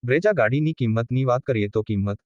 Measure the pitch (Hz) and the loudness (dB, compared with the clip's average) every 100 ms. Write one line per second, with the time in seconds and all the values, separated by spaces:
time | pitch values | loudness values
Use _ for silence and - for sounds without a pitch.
0 | 120 139 196 190 110 135 156 160 120 113 | 2 2 2 2 2 2 -2 0 0 0
1 | 117 127 131 123 - 117 104 110 107 104 | -2 -2 0 0 0 -2 0 -2 -2 -2
2 | 101 101 | -2 -6